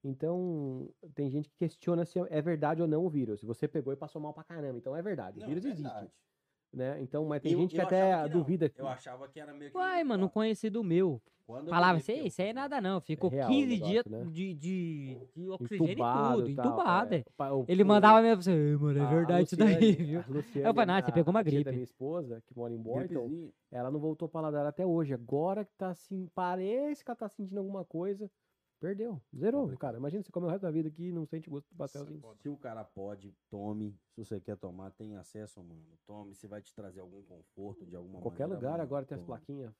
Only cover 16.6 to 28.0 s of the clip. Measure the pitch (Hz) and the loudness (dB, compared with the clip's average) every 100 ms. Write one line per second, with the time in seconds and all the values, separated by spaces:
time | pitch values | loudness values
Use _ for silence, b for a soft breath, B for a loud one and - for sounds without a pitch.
16.6 | 180 294 302 180 233 175 113 _ 139 135 | 0 0 2 2 2 -2 -4 _ -2 0
17.6 | 123 185 196 208 208 220 226 214 175 170 | 2 2 6 10 12 12 10 4 4 4
18.6 | 147 147 147 143 143 156 165 175 180 170 | 4 4 2 2 4 4 6 4 4 6
19.6 | 214 180 220 160 160 165 170 139 - - | 6 10 8 8 4 -2 -2 -4 -2 0
20.6 | 143 220 202 190 - 151 156 202 180 143 | 2 4 4 4 4 4 4 4 4 2
21.6 | 139 127 123 _ 135 170 139 113 _ 127 | 2 -2 -4 _ -4 -4 -6 -10 _ -10
22.6 | 120 117 113 131 180 165 120 160 160 _ | -8 -6 -4 -4 -2 -4 -4 -8 -10 _
23.6 | _ 123 123 147 151 151 160 160 156 147 | _ -6 -4 -2 -4 -4 -6 -4 -4 -2
24.6 | 147 147 185 170 151 127 117 143 170 196 | -2 -2 0 0 0 -4 -2 -2 0 -4
25.6 | 202 _ 190 175 - 190 180 - 180 185 | -8 _ -8 -8 -10 -10 -8 -4 -2 -2
26.6 | 190 240 294 294 - 233 214 - 190 196 | -2 -2 -2 -6 -8 -10 -10 -10 -8 -6
27.6 | 196 196 170 160 | -6 -8 -8 -6